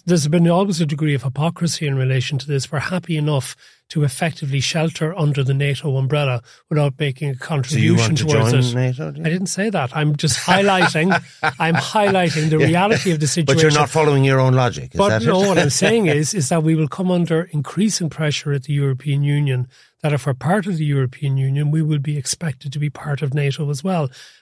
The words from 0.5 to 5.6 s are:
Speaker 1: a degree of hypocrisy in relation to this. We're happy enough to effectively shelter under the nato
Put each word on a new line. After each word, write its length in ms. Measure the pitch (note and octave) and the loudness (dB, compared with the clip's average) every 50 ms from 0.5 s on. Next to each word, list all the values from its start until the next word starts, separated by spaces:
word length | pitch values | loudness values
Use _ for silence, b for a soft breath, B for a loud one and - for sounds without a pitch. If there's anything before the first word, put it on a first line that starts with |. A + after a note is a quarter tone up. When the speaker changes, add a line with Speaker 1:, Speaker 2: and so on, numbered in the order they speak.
| E3+ F3+ G3+ G3 F3+ D#3+ | 4 4 2 0 0 -2
Speaker 1:
a 60 | E3+ | -2
degree 280 | C#3+ D#3 C#3+ D#3 D3+ C#3+ | -2 -2 -2 -2 0 0
of 100 | C3 - | 0 -2
hypocrisy 600 | C3+ B2+ C#3+ D3+ E3+ E3+ - E3+ D#3+ - - D#3+ | -4 -4 -2 -2 -2 -2 -2 -4 -4 -4 -2 -4
in 120 | C#3+ C3+ | -2 -2
relation 420 | C3+ C3 C3 C3 C3+ B2+ - C#3+ B2+ | 0 0 0 0 0 -2 -2 -4 -6
to 80 | - | -4
this. 240 | - C#3+ C3+ C3 - | -2 -4 -4 -4 -4
We're 80 | - C#3+ | -4 -4
happy 380 | - - F#3 F3+ E3+ - E3 | -4 -4 -4 -6 -4 -4 -4
enough 400 | D3+ D3 D3+ D3+ C3+ - - - b b b b b b b | -2 0 0 0 0 -2 -4 -8 b b b b b b b
to 160 | - D#3+ D3 | -2 0 0
effectively 560 | C3+ - - F3 D#3+ - - D#3 C3+ C3+ C#3 | 0 0 -2 -4 -4 -4 -4 -6 -4 -2 -2
shelter 580 | B2+ - - E3 D#3 E3 E3 - E3 D#3 F3+ G3+ | -2 -2 -2 -2 -2 -2 -2 -2 -4 -4 -2 0
under 240 | D3+ D3 C#3 C#3+ C3+ | 0 0 0 0 0
the 120 | C3 C3+ | 0 0
nato 420 | C3+ | 0